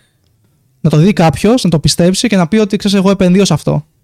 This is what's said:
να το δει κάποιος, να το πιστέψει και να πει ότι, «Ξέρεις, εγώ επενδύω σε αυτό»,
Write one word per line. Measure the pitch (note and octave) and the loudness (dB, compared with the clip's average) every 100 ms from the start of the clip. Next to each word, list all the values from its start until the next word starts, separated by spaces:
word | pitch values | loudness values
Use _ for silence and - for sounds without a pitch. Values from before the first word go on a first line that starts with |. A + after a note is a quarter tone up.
| _ _ _ _ _ _ _ _ | _ _ _ _ _ _ _ _
να | D#3 | -2
το | D3 | 2
δει | F3+ | 2
κάποιος, | G3+ E3 - G3+ B3 | 2 0 0 0 0
να | F3+ | 0
το | D#3 | 0
πιστέψει | - - F3 F#3+ A#3+ | 0 0 0 0 -2
και | G3 | 0
να | E3+ | 0
πει | A3 | 0
ότι, | G#3 G3+ | -2 -4
«Ξέρεις, | G#3 G3+ | -2 0
εγώ | F#3+ | 0
επενδύω | G3 F#3 F#3 F#3+ | 0 2 2 2
σε | |
αυτό», | D#3 - D3 - _ | 0 -2 -4 -6 _